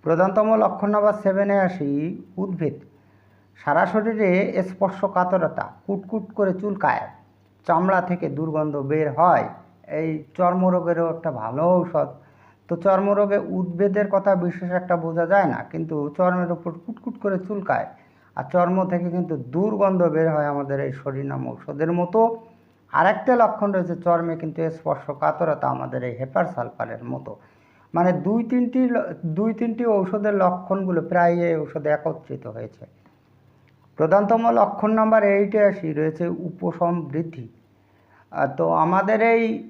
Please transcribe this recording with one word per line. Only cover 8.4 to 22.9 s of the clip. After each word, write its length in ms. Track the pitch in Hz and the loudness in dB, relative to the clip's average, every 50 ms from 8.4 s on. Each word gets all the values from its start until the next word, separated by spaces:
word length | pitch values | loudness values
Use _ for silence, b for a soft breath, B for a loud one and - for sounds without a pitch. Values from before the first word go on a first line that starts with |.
| 160 160 151 156 151 151 143 | -4 -2 -2 -2 -2 -2 -4
বের 360 | 143 135 135 147 156 156 147 | -4 -2 0 0 0 0 0
হয়। 360 | 131 147 170 180 160 120 110 - - - - - _ _ - | 2 4 4 6 6 4 2 -2 -10 -16 -20 -20 _ _ -14
এই 220 | - 147 151 160 160 156 151 151 - _ | -8 -6 -4 -2 -2 -4 -6 -8 -12 _
চর্মরোগেরও 720 | - 185 175 180 185 185 185 180 180 165 170 170 165 170 165 160 | 0 2 2 2 2 2 2 2 2 0 0 0 0 0 -2 -2
একটা 160 | 165 - 165 | -4 -6 -6
ভালো 320 | 135 117 107 113 123 143 160 | -6 -4 -6 -6 -2 0 2
ঔষধ। 460 | 175 185 180 165 - - 151 143 - - b b b b b b b b b _ | 4 4 4 2 0 0 -2 -2 -2 -6 b b b b b b b b b _
তো 80 | - 170 | -6 -6
চর্মরোগে 600 | 170 175 196 190 190 202 202 202 202 208 196 202 | 0 2 2 4 4 4 2 2 2 2 2 2
উদ্ভিদের 680 | 202 - - 190 185 185 175 170 170 202 202 196 208 208 202 | 0 0 -2 -4 -4 -4 -4 -2 0 0 2 2 0 0 2
কথা 260 | 202 196 190 202 196 | 0 2 2 2 2
বিশেষ 340 | 180 170 175 175 - 185 175 | 2 0 -2 -4 -4 -6 -4
একটা 240 | 180 180 180 180 180 | -4 -4 0 0 -2
বোঝা 280 | 165 160 165 160 170 170 | -2 -2 -4 -2 -2 0
যায় 200 | 165 196 202 190 | 4 4 4 4
না, 140 | 151 120 110 110 - | 2 -2 -4 -8 -8
কিন্তু 420 | - 160 165 160 160 151 143 147 147 | -8 -8 -6 -4 -4 -4 -4 -6 -2
চর্মের 340 | - 185 180 180 180 180 170 | 0 2 2 2 0 -2 -2
উপর 200 | 175 165 - 175 165 175 - | -4 -6 -6 -10 -10 -10 -12
কুটকুট 300 | - 226 - - 240 208 - - | -14 -14 -10 -10 -12 -10 -4 -4
করে 160 | 202 190 180 | -2 -2 -2
চুলকায়, 480 | 185 - 214 196 - - 135 117 - - - b b b b b b b b | -4 -6 -8 -6 -2 -2 -2 -2 -2 -6 -12 b b b b b b b b
আর 80 | 143 135 - | -10 -8 -2
চর্ম 260 | - 180 175 175 180 190 185 | 2 2 2 2 2 0 0
থেকে 220 | 185 180 175 180 175 | 0 -2 -2 -2 -2
কিন্তু 280 | 165 180 170 156 160 | -2 -2 -2 -2 -4
দুর্গন্ধ 640 | 139 123 123 127 170 196 220 214 196 202 196 190 185 175 | -6 -6 -6 -2 -2 0 0 2 2 2 2 4 2 2
বের 240 | 165 151 160 160 160 156 | 2 2 2 2 2 2
হয় 120 | 151 147 | 0 0
আমাদের 340 | 147 143 143 139 139 143 139 | 0 -2 -4 -4 -4 -4 -2
এই 120 | 139 135 | -2 -4
সরিনাম 580 | 131 135 - 143 135 135 139 135 135 135 127 123 | -6 -6 -8 -8 -6 -6 -6 -6 -6 -6 -6 -8
ঔষধের 420 | 120 - - - 147 139 160 165 | -10 -10 -12 -12 -4 -4 -2 0
মতো। 280 | 175 175 175 175 180 220 226 233 226 226 b b b b b b b b b _ | 0 -2 -2 0 2 2 2 2 2 -4 b b b b b b b b b _